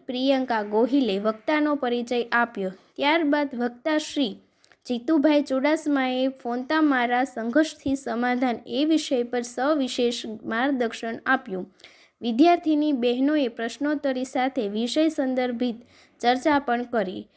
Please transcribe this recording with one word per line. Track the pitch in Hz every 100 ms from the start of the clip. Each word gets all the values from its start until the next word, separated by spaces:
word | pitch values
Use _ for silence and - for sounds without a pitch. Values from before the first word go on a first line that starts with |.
| -
પ્રિયંકા | 247 262 269 254 226
ગોહિલે | 208 214 220 277 240 196
વક્તાનો | 214 220 - 302 302
પરિચય | 294 254 240 240 247
આપ્યો. | 233 240 233 233 185 185 _ -
ત્યારબાદ | 285 330 302 294 285
વક્તા | 240 240 240 320 302
શ્રી | 302 - 240 196 _ _ _ _ -
જીતુભાઈ | 240 240 320 294 294
ચુડાસમાએ | 277 262 277 311 311 285 262 254 262
ફોંતામારા | 262 240 247 254 311 302 262 240 247
સંઘર્ષથી | 254 240 226 277 311 - 277 269
સમાધાન | - 226 247 247 254 226 -
એ | 247
વિષય | 311 311 - 254
પર | 240 247
સવિશેષ | 240 - 269 311 254 - 240 240 - 214
માર્ગદર્શન | - 226 269 262 233 - 226 226 -
આપ્યું. | 262 262 185 190 _ - - _ -
વિદ્યાર્થીની | 233 226 330 349 311 302 302
બહેનોએ | 269 240 247 269 302 247
પ્રશ્નોત્તરી | 233 226 - 285 302 277 254
સાથે | 254 277 254 262 202
વિષય | 214 233 302 320
સંદર્ભિત | 311 262 254 254 240 247 226 - - _ -
ચર્ચા | 233 254 311 285
પણ | 277 240
કરી. | 240 240 190 208 208